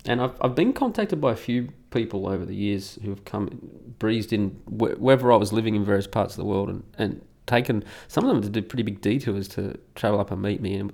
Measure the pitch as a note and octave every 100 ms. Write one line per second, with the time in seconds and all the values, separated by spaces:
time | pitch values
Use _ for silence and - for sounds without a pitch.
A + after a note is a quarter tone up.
0 | - A#2+ B2+ - B2+ B2 G#3+ C4+ C4 -
1 | G#3 D#3 C#3+ A2+ - B2 B2 - - B2
2 | A2 G2+ F#2+ F#2+ F2+ G2 G2+ G2 G2 -
3 | G2+ G2 - G#2 G2+ - E2+ - - A#2+
4 | G#2+ A2+ G#2 G#2+ G2 - - G#2+ A2+ -
5 | A#2+ C3+ A#2+ A2+ G2+ A2 A2+ G#2+ G2+ G2+
6 | G2 - G2 - F#2+ G2 G2+ F#2+ - -
7 | G#2+ - - _ - A#2+ B2 A2 G2 -
8 | - - B3+ F3 G#2 G#2+ G2+ B2+ G#2+ G2+
9 | G2+ A#2+ B2+ G2+ G2 - G2 - - -
10 | G#2+ G#2 G2 F#2+ G2 G#2 F#2+ G2 G2+